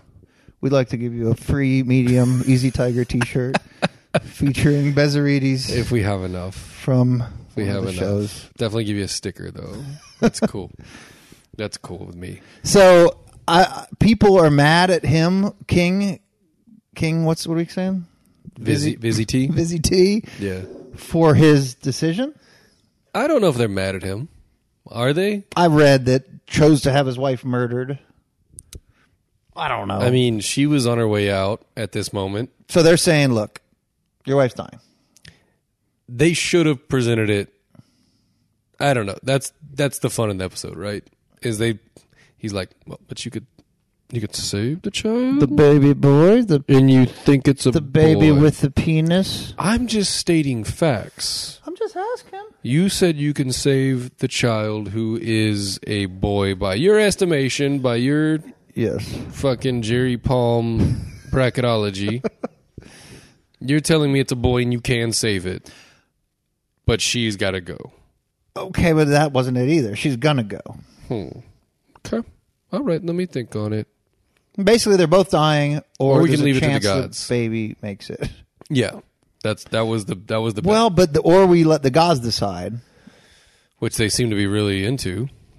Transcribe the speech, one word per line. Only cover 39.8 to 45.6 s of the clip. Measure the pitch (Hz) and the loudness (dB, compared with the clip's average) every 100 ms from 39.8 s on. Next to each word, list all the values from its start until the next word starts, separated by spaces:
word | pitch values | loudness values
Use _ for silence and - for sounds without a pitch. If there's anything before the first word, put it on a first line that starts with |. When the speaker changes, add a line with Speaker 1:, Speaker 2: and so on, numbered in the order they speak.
| 143 - | -4 -2
Speaker 2:
the | 127 | -4
fun | - 110 | -2 -2
in | 95 | -4
the | 92 | -8
episode, | - - - | -10 -14 -10
right? | 101 104 - _ _ _ | -10 -10 -12 _ _ _
Is | 123 104 | -6 -2
they, | 117 107 _ _ _ _ _ _ | -4 -4 _ _ _ _ _ _
he's | 107 | -8
like, | 98 92 _ - | -6 -8 _ -20
"Well, | - - | -20 -16
but | - 123 | -14 -12
you | |
could, | 113 - _ _ _ _ _ _ | -12 -14 _ _ _ _ _ _
you | 120 | -8
could | 104 | -8
save | - 98 101 117 160 | -8 -6 -4 -4 -6
the | 202 | -8
child? | - 214 233 254 277 | -6 -4 -2 0 0
Speaker 1:
The | 147 | 2
baby | 294 | 4